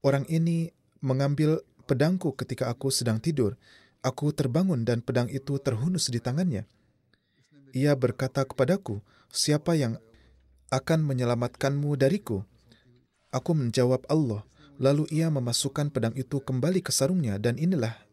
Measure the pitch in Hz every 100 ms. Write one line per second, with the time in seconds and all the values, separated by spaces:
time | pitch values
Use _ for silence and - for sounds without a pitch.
0 | 139 139 127 160 165 165 165 _ _ _
1 | 135 131 139 143 151 160 - _ - 131
2 | 151 185 160 - 123 117 123 120 135 -
3 | 120 110 160 147 107 - _ - _ _
4 | 127 - 147 147 131 135 190 135 117 120
5 | - 123 120 135 - 139 135 113 151 180
6 | - 120 123 139 180 117 104 _ _ _
7 | _ _ _ _ _ 143 135 127 147 139
8 | 123 - 131 - 131 - 131 196 - 104
9 | - _ _ - - 147 147 165 123 113
10 | - - _ _ _ _ _ 131 - 160
11 | 151 131 120 120 120 - 135 143 147 143
12 | 135 202 - 101 101 _ _ _ _ _
13 | _ _ _ 127 - 160 123 113 123 127
14 | - 156 135 107 - _ - - 131 147
15 | 147 156 165 147 120 117 139 - 147 135
16 | 113 135 127 143 - 127 143 185 170 -
17 | 180 185 127 98 110 139 165 180 113 113
18 | _